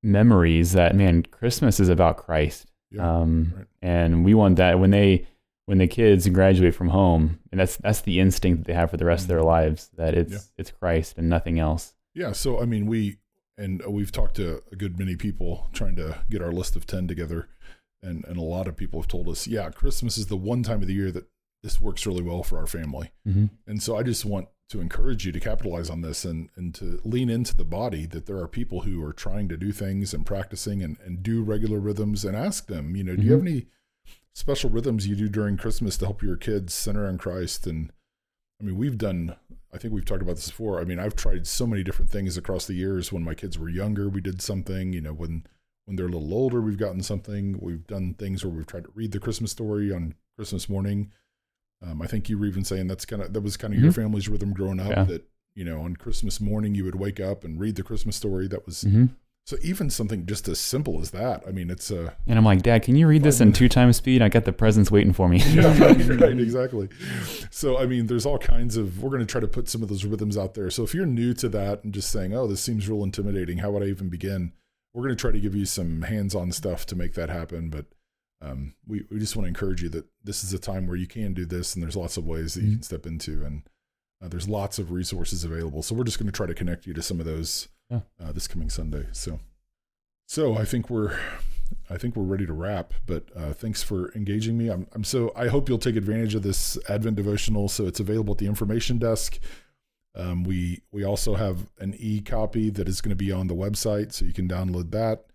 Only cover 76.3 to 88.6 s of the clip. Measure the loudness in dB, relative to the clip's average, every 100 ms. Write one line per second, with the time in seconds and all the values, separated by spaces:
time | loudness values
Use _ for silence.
76.3 | -2 -4 -4 -4 -4 -6 -2 -2 -2 -4
77.3 | -6 -6 -8 -8 -8 -12 _ _ _ _
78.3 | _ -12 -10 -10 _ -10 -10 -8 -6 -4
79.3 | -2 -2 -2 -2 -2 -2 -6 -12 _ -12
80.3 | -8 -6 -8 -6 -6 -4 -4 -6 -6 -6
81.3 | -4 -6 -6 -6 -6 -6 -6 -6 -6 -4
82.3 | -4 -6 -2 -2 -2 -4 -12 -10 -10 -4
83.3 | -2 -2 -6 -14 _ _ _ _ _ -12
84.3 | -8 -4 -4 -4 -6 -6 -4 -4 -4 -2
85.3 | -2 -6 -6 -6 -6 -6 -4 -2 -2 -4
86.3 | -4 -6 -4 -4 -6 -8 -10 -6 -6 -6
87.3 | -6 -6 -8 -10 _ _ -8 -8 _ -10
88.3 | -8 -6 -4